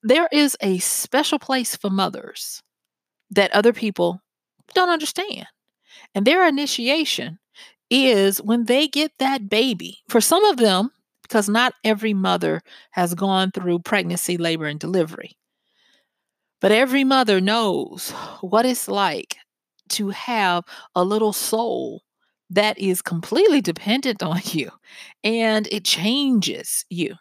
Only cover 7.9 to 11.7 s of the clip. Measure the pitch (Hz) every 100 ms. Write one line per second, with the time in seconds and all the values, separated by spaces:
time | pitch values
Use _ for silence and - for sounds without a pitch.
7.9 | 247 262 214 196 196 202 233 226 254 302
8.9 | 285 302 _ 262 269 202 220 262 190 87
9.9 | - _ 240 214 339 415 277 220 185 226
10.9 | _ _ _ _ 226 202 214 247